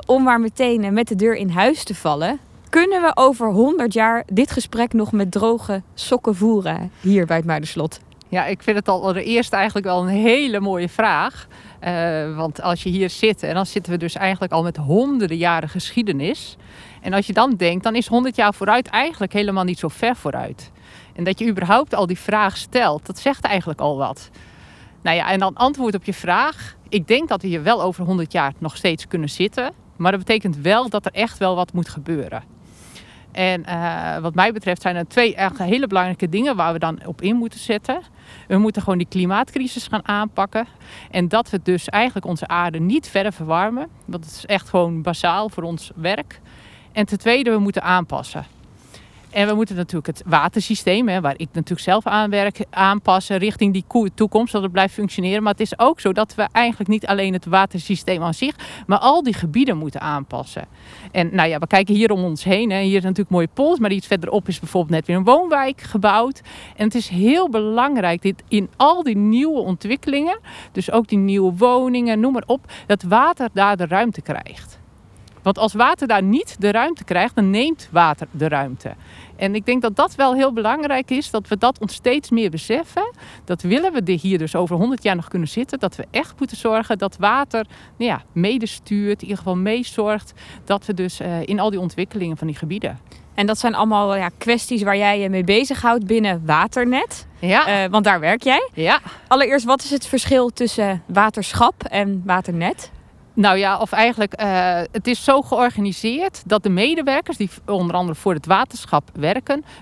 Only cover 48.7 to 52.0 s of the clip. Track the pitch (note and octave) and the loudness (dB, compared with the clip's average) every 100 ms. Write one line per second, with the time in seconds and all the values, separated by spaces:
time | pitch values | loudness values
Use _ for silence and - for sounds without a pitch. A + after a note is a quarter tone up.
48.7 | - - - - - - G#3 G#3 G#3+ A3 | -20 -20 -20 -20 -20 -6 -2 0 2 -2
49.7 | F3+ F3 E3+ D3+ - F3+ D#3 E3 A3 - | -4 -4 -6 -6 -8 2 2 4 -2 -2
50.7 | G#3+ F3+ G3+ A#3+ F#3 D3 C#3 D#3+ E3+ - | -2 2 2 2 0 -2 -4 -6 -6 -6
51.7 | F3+ - G#3 | -4 2 2